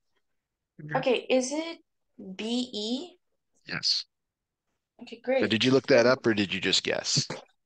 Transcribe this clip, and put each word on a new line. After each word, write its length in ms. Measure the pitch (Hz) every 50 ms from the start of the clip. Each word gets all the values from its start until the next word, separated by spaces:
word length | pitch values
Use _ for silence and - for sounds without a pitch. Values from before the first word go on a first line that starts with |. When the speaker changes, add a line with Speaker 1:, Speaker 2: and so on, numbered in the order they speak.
| _ _ _ _ _ _ _ _ _ _ _ _ _ _ _ - 156
Speaker 1:
Okay. 120 | 151 156 262
Speaker 2:
Okay, 280 | 262 269 233 - - -
is 220 | 254 262 247 262
it 280 | 285 311 320 330 330 330 _ _ _ _ _ _ _ - 208 190 190
B 340 | 190 208 226 240 247 247 - -
E? 360 | 208 208 220 247 269 349 349 339 _ _ _ _ _ _ _ _ _ _ -
Speaker 1:
Yes. 380 | - - - - - - - _ _ _ _ _ _ _ _ _ _ _ _ _ _ _ _ _ _ _
Speaker 2:
Okay, 160 | - - 233 -
Speaker 1:
So 40 | -
Speaker 2:
great. 260 | 247 262 269 240 -
Speaker 1:
did 140 | 113 110 113
you 80 | 131
look 160 | 131 135 - -
that 180 | 143 120 117
up 200 | 120 131 131 -
or 80 | 120 110
did 200 | 101 101 87 90
you 60 | 95
just 240 | - 98 87 - -
guess? 420 | - - - - - - - - - - - - _ _ _ _